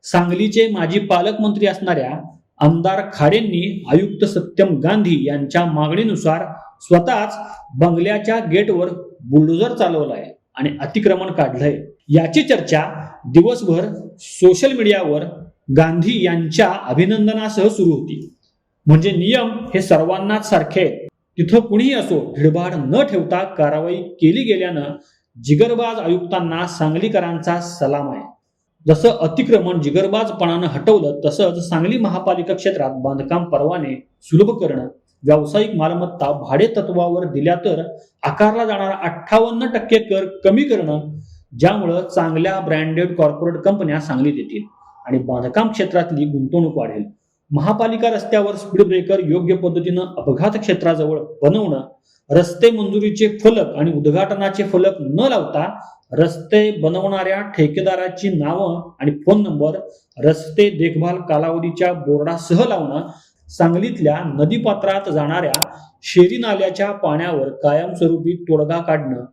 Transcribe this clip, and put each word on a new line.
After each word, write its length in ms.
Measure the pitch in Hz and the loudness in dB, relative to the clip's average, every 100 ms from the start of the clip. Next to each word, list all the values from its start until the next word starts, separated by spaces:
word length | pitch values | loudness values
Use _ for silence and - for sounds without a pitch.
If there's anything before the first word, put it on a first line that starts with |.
सांगलीचे 640 | - 175 175 180 214 214 226 | 0 0 0 0 0 2 2
माजी 300 | 196 165 196 | 0 0 -2
पालकमंत्री 680 | 202 180 185 214 214 208 202 | 0 0 0 0 -2 0 0
असणाऱ्या 720 | 185 185 156 127 151 - - _ _ | -2 -2 -2 -2 -8 -14 -20 _ _
आमदार 440 | 151 165 180 190 196 | 2 4 0 -2 -4
खाडेंनी 720 | - 147 208 220 175 190 - - | 0 2 2 0 -2 -2 -6 2
आयुक्त 320 | 147 202 - | 2 2 -2
सत्यम 560 | 208 - - - 190 147 | -2 -2 -6 0 0 2
गांधी 460 | 156 208 185 156 139 | 0 0 2 2 0
यांच्या 360 | 143 139 170 | -2 -2 -2
मागणीनुसार 800 | 175 151 151 175 226 170 151 160 190 - - _ | 0 0 0 0 -2 0 0 -2 -4 -12 -20 _
स्वतःच 540 | - 175 170 208 208 - - - - 127 | 4 4 4 -2 -2 -8 -14 -18 -14 0
बंगल्याच्या 600 | 170 170 185 208 208 226 | 2 2 0 0 0 -2
गेटवर 500 | 170 175 208 180 180 175 - - | 0 0 2 0 -2 -6 -14 -18
बुलडोझर 500 | 120 143 156 165 233 | 2 4 4 2 0
चालवलाय 500 | 240 185 165 143 117 - - _ | 0 0 0 -4 -6 -12 -18 _
आणि 160 | - 143 147 | -6 -6 -4
अतिक्रमण 460 | 143 220 208 185 185 | -6 0 0 0 -2
काढलंय. 580 | 165 139 127 147 135 - - _ | -2 -2 0 -2 -2 -10 -20 _
याची 340 | 151 165 302 | 2 4 0
चर्चा 400 | - 220 - 156 156 - - - | 2 0 2 0 -2 -8 -16 -16
दिवसभर 560 | 120 139 202 247 196 165 - - - - | 4 6 6 2 0 0 -2 -8 -16 -20
सोशल 540 | - - 185 180 269 | -20 4 4 6 2
मीडियावर 500 | 254 214 196 170 147 - - - _ - 135 | 2 2 2 0 -4 -4 -14 -20 _ 0 4
गांधी 480 | 160 170 170 240 | 4 2 0 0
यांच्या 480 | 180 170 165 160 196 196 - | 0 0 -2 2 2 2 -4
अभिनंदनासह 840 | 127 190 220 208 220 214 208 202 | 0 2 4 2 0 -4 2 0
सुरू 220 | 214 170 | 4 2
होती. 440 | 143 85 76 - _ _ _ _ _ - | 2 -4 -10 -12 _ _ _ _ _ 4
म्हणजे 240 | 156 185 | 6 6
नियम 400 | 185 185 254 226 214 - | 0 2 2 0 -6 -4
हे 80 | 185 | -4
सर्वांनाच 680 | 190 160 165 190 202 214 208 | 2 2 2 -2 -2 -2 0
सारखे 300 | 180 151 185 | 0 0 0
आहेत, 280 | 165 - - | 0 -2 -14
तिथं 500 | _ _ - 160 220 | _ _ -4 4 4
कुणीही 340 | 226 208 254 | 4 2 2
असो 260 | 254 185 160 | 0 0 -2
भिडभाड 540 | 104 139 156 160 180 | -4 2 2 2 -2
न 280 | 175 131 196 | -4 0 2
ठेवता 420 | 190 196 160 180 | 2 0 -2 -2
कारवाई 520 | 190 - 147 151 165 185 | -4 0 0 0 -4 -6
केली 560 | 185 - 160 214 240 | -8 0 2 2 0
गेल्यानं 300 | 190 180 165 143 - _ _ _ 117 | 0 0 -4 -8 -10 _ _ _ -14
जिगरबाज 560 | 120 147 233 226 233 226 | 0 2 4 2 -2 -4
आयुक्तांना 680 | 165 175 175 180 170 165 175 | -2 -2 -2 -4 -2 -4 -6
सांगलीकरांचा 920 | - 156 160 214 208 170 170 170 170 | -2 -2 0 0 0 -2 -4 -4 -4
सलाम 500 | 170 - 135 143 139 | -6 -4 -2 -2 -4
आहे. 280 | 131 - _ _ _ _ _ 151 | -10 -14 _ _ _ _ _ 2
जसं 220 | 156 233 | 6 4
अतिक्रमण 720 | - 160 - 226 220 180 180 | 2 -2 -2 2 4 2 -2
जिगरबाजपणानं 880 | 143 156 190 208 220 - 170 170 175 | 0 0 0 0 -2 -2 -2 0 -2
हटवलं, 540 | 139 - 214 151 143 | -2 4 4 2 -2
तसंच 440 | - - 190 170 - | -2 2 0 0 -4
सांगली 300 | 170 170 247 | 0 0 0
महापालिका 560 | 214 180 196 180 170 | 0 -2 -2 -2 -2
क्षेत्रात 360 | 190 196 - 135 | -2 -2 -2 -4
बांधकाम 540 | 131 131 139 135 170 | -4 -4 -4 -4 -4
परवाने 640 | 175 143 151 180 139 127 - _ | -2 0 0 -2 -6 -8 -12 _
सुलभ 300 | - 160 208 | 0 4 4
करणं, 380 | 226 165 131 127 - _ _ | 2 -2 -4 -8 -14 _ _
व्यावसायिक 500 | 135 151 147 175 214 | 4 4 4 0 0
मालमत्ता 580 | 175 156 175 175 - 143 | 0 -2 -2 -6 -4 -4
भाडे 340 | 147 - 139 226 | -4 -2 2 2
तत्वावर 580 | 220 190 175 175 175 | 0 -2 -2 0 -2
दिल्या 300 | 175 139 151 | -2 -2 0
तर 280 | 175 202 160 160 - _ _ | 0 0 -4 -6 -14 _ _
आकारला 420 | 143 147 214 220 | -6 0 0 2
जाणारा 320 | 226 196 196 190 | -2 -2 -4 -4
अठ्ठावन्न 640 | 170 170 - 220 226 233 254 | -6 -8 0 2 2 0 -4
टक्के 320 | 233 - 220 | -4 2 2
कर 280 | 220 190 185 - | 2 -2 -2 0
कमी 180 | 190 214 | 2 4
करणं, 380 | 294 214 160 151 151 - - - _ 120 | 2 0 0 -4 -6 -14 -16 -20 _ 2
ज्यामुळं 500 | 160 208 180 170 190 | 2 2 0 -2 -2
चांगल्या 520 | - 165 160 175 190 | -2 0 0 -2 -2
ब्रँडेड 560 | 160 156 160 160 180 175 | -2 -2 -2 -2 -2 2
कॉर्पोरेट 380 | 151 147 170 | 0 2 -4
कंपन्या 460 | 165 196 202 165 156 | 0 0 0 -2 -4
सांगलीत 340 | 151 131 143 139 | -2 0 0 0
येतील 260 | 107 107 - _ _ _ - | -6 -10 -12 _ _ _ -4
आणि 120 | 127 | -4
बांधकाम 500 | - 123 123 208 220 | -2 -4 -2 0 0
क्षेत्रातली 560 | 214 190 175 165 151 | -2 0 0 -2 -2
गुंतवणूक 520 | 147 139 135 170 165 143 | -2 -2 0 0 0 -2
वाढेल. 280 | 113 107 104 _ _ _ _ | -6 -6 -10 _ _ _ _
महापालिका 600 | 147 160 214 226 226 233 | -2 0 0 0 0 0
रस्त्यावर 440 | 214 - 214 202 | -2 0 0 0
स्पीड 280 | 202 - 180 | -4 -6 4
ब्रेकर 360 | 185 185 175 190 | 4 4 0 -2
योग्य 360 | 165 170 170 | 0 0 0
पद्धतीनं 480 | 175 175 170 170 180 | 0 0 -2 -2 -4
अपघात 480 | 180 - 143 131 196 | -4 -6 -2 0 0
क्षेत्राजवळ 720 | 208 - 180 170 156 151 151 - - | -2 -2 0 0 0 0 -2 -6 2
बनवणं, 380 | 143 208 196 135 131 _ _ _ _ | 2 4 0 -4 -6 _ _ _ _
रस्ते 400 | 143 170 - 233 | 2 2 4 4
मंजुरीचे 580 | 226 196 208 208 208 214 | 4 -2 0 0 2 0
फलक 480 | 208 214 226 - - | 4 2 4 -2 0
आणि 160 | 156 | 0
उद्घाटनाचे 720 | 147 147 156 196 196 196 196 | 2 2 2 0 -2 -4 -2
फलक 300 | 196 180 185 190 | 0 2 2 0
न 280 | 135 156 269 | -4 0 2
लावता 500 | 226 156 147 180 - - - _ | 0 -2 -4 -4 -8 -18 -20 _
रस्ते 580 | 127 160 160 - 214 214 | 0 0 0 0 2 2
बनवणाऱ्या 680 | 208 156 180 196 196 185 190 | 0 -2 -2 -2 -2 -2 -2
ठेकेदाराची 880 | 208 - 151 190 185 185 185 180 202 | -4 0 0 2 -2 -2 -4 -4 -4
नावं 600 | 170 143 175 190 170 - _ | -2 -2 -2 -2 -4 -8 _
आणि 100 | 143 | -6
फोन 320 | 147 - 208 | -2 2 2
नंबर 360 | 196 147 151 - - - _ - | 2 -2 -2 -4 -12 -20 _ 0
रस्ते 460 | 143 156 - - 202 | 2 2 -4 2 2
देखभाल 460 | 165 165 165 170 180 | 2 -2 0 -2 -4
कालावधीच्या 760 | 175 151 165 165 170 165 180 | -2 -2 0 -2 -4 -2 -2
बोर्डासह 760 | 170 143 147 151 170 - 175 240 | -2 0 0 0 -4 0 2 2
लावणं, 380 | 196 147 143 - - _ _ _ | 0 -4 -6 -8 -16 _ _ _
सांगलीतल्या 680 | - 170 175 226 - 151 151 | 0 2 2 -2 0 0 0
नदीपात्रात 840 | 175 139 151 233 214 202 196 196 196 | -4 0 0 2 -2 -2 -2 -2 -2
जाणाऱ्या 580 | 156 147 170 160 - - - - _ | -4 -2 -2 -2 -4 -6 -10 -20 _
शेरी 360 | - 180 180 233 | -2 4 4 4
नाल्याच्या 540 | 233 196 190 185 202 | -2 -2 -2 -2 -4
पाण्यावर 560 | 196 165 151 175 156 135 | -2 -2 -2 -2 -2 -4
कायमस्वरूपी 960 | - 147 151 175 175 165 165 165 175 | 0 0 0 -2 0 0 0 -2 -4
तोडगा 360 | 175 156 151 170 | 0 0 2 -2
काढणं 460 | 170 156 135 127 123 | -2 -2 -2 -8 -10